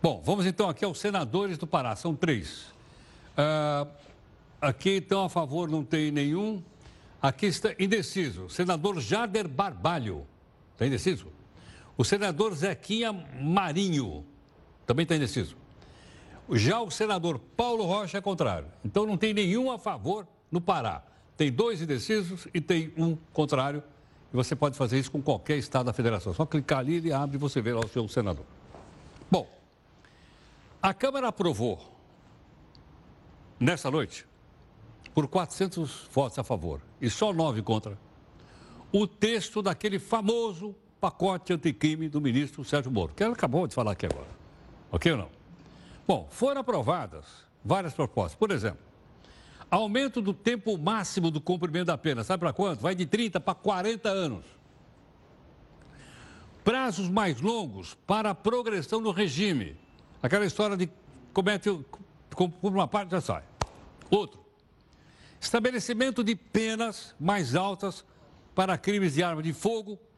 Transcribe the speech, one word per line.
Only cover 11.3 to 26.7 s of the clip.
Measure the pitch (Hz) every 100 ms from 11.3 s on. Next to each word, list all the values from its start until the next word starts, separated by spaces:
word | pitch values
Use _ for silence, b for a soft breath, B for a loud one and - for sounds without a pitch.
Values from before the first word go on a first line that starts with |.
| - - B B B B -
O |
senador | 123 196 202 156 214
Zequinha | 165 185 147 - 220 233
Marinho. | 196 156 127 139 185 180 151 196 151 110 76 73 - - - - - -
Também | 123
está | 165 160
indeciso. | 135 - 90 - - - B B B B B B -
Já | 113 110 220
o | 220
senador | - 214 196 170 135
Paulo | - - 240 233 185
Rocha | 196 190 196
é |
contrário. | 196 185 135 87 76 - 113
Então, | 196 214
não | 190
tem | 220
nenhum | 208 190 214 262
a | 240
favor | 214 151 104 214 180 _ _
no | 175
Pará. | 175 175 113 78 b b b -
Tem | 151
dois | 123 233 196
indecisos | 160 131 - 214 175 185 -
e | 170
tem | 151 170 160 160
um | 165 160 -
contrário. | - 147 143 135 147 - b b b -
E | 123
você | 123 143
pode | 147 135
fazer | 127 131
isso | 131
com | 151
qualquer | 139 117 - 151
estado | 117 131 123
da |
federação. | 110 117 104 101 87
Só | 156
clicar | 156 135